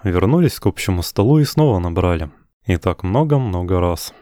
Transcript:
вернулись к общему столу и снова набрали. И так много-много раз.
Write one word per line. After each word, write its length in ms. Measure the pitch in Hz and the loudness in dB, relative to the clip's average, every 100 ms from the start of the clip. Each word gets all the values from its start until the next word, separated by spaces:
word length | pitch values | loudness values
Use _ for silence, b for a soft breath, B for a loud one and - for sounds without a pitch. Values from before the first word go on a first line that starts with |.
вернулись 580 | 101 87 113 165 165 - | -2 0 2 4 2 0
к 60 | 104 | -4
общему 360 | - - 90 | -4 -4 -4
столу 360 | 82 - 104 151 | -4 0 2 4
и 60 | |
снова 340 | 143 - 151 98 | 2 2 2 2
набрали. 520 | 87 85 90 85 76 - _ _ - | -2 0 0 0 -4 -12 _ _ -4
И 100 | 87 | -2
так 260 | - 82 | -2 -4
много-много 800 | 92 110 156 143 123 87 87 92 | -2 0 0 0 0 -4 -2 0
раз. 320 | 87 82 - - | 0 -2 -8 -18